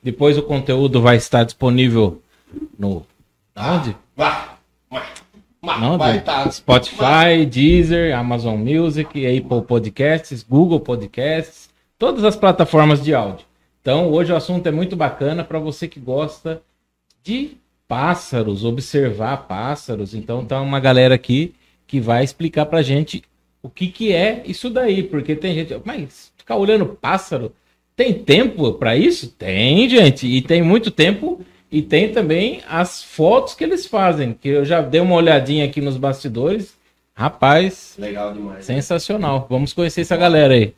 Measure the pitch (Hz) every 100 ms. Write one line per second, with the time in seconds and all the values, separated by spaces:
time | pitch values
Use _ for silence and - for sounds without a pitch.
0 | 127 120 143 147 143 143 131 127 139 123
1 | 117 120 - 120 117 - 127 123 127 117
2 | 104 80 _ _ _ - - _ 98 90
3 | 73 _ _ _ _ - 113 175 131 98
4 | _ - 151 - - - _ _ _ 131
5 | - - _ _ _ _ - - 117 170
6 | 156 196 - 143 135 - - 127 127 -
7 | 131 156 170 165 151 120 147 180 160 170
8 | 170 127 123 120 117 107 113 156 170 147
9 | 156 147 131 127 - 120 - 120 107 -
10 | 139 160 160 127 - 131 180 165 - 123
11 | 101 - 135 160 156 _ _ _ _ _
12 | 240 269 208 208 196 180 165 156 151 147
13 | 139 143 104 92 _ _ _ _ - 139
14 | 175 156 165 170 - 180 175 156 185 185
15 | 151 - 143 165 165 160 156 143 165 -
16 | 127 131 151 151 160 160 _ _ _ _
17 | _ _ - 240 294 - _ _ _ 120
18 | 147 180 - 123 110 101 113 120 131 147
19 | 135 104 110 135 - 95 120 147 - 110
20 | 98 110 104 117 110 131 139 139 135 127
21 | 127 127 - 127 170 _ _ _ _ 139
22 | 113 117 135 - 165 - 151 165 135 139
23 | 151 - _ _ _ _ 127 - 185 -
24 | 220 175 196 240 - 180 247 233 247 196
25 | 185 151 143 156 185 160 165 143 - 277
26 | 143 _ - _ _ 226 196 214 180 -
27 | - 185 - 147 113 _ _ _ _ _
28 | 254 196 - 139 247 - 139 104 117 120
29 | 240 349 - _ 90 95 117 165 247 247
30 | 170 135 127 127 123 170 170 214 226 -
31 | 160 202 311 349 - _ _ 151 147 147
32 | 208 190 151 160 214 294 - 165 180 -
33 | - - 160 240 262 - 320 359 - 214
34 | 190 156 127 113 139 143 143 170 143 151
35 | 180 175 165 147 127 151 143 139 143 131
36 | 135 127 147 113 139 208 190 _ _ _
37 | _ - 127 - 131 151 190 185 - -
38 | 104 104 104 104 101 95 - 131 139 170
39 | - 208 160 135 123 127 139 - 170 165
40 | 165 170 175 160 143 127 104